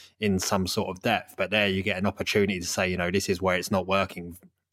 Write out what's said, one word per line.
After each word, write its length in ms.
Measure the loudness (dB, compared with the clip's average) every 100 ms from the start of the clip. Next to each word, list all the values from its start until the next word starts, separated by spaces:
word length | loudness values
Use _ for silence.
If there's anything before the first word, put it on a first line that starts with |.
| -20 -4
in 180 | 0 0
some 300 | 2 0 0
sort 200 | -2 -4
of 120 | -2
depth. 320 | 0 0 -2 -6
But 140 | 0
there 180 | 2 2
you 140 | 2
get 160 | 0 0
an 80 | 0
opportunity 540 | -2 0 2 2 0
to 60 | -2
say, 220 | -2 0
you 80 | 0
know, 140 | 0
"This 180 | 0 0
is 140 | 0
where 140 | 0 0
it's 140 | 0
not 160 | -2 2
working," 500 | 0 0 -4 -12 -14 -20 _ _